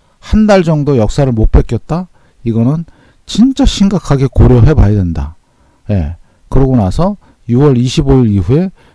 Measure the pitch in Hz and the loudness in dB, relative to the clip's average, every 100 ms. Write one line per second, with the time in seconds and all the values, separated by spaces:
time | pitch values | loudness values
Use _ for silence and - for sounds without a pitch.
0 | _ _ - 214 214 196 165 156 143 131 | _ _ -4 0 2 2 2 -2 0 0
1 | 107 - 135 113 110 151 - 110 - 160 | 0 0 -2 0 0 0 -2 -6 -6 -8
2 | 180 _ _ _ 117 113 120 160 165 _ | -8 _ _ _ -6 -2 -2 -4 -8 _
3 | _ _ - - 262 269 254 - 196 196 | _ _ -8 0 0 2 0 0 -2 -2
4 | - 139 135 - 117 123 120 156 101 107 | -2 -2 0 2 4 4 4 4 2 0
5 | 87 76 71 - _ _ _ _ - 101 | -2 -4 -8 -12 _ _ _ _ -6 -4
6 | 78 85 _ _ _ - 135 123 95 123 | -4 -10 _ _ _ -2 0 0 0 -2
7 | 185 202 _ _ - 120 147 123 123 160 | -2 -4 _ _ -4 0 2 2 -2 -2
8 | 139 131 117 101 87 147 185 - _ | 0 2 2 0 0 -2 -2 -8 _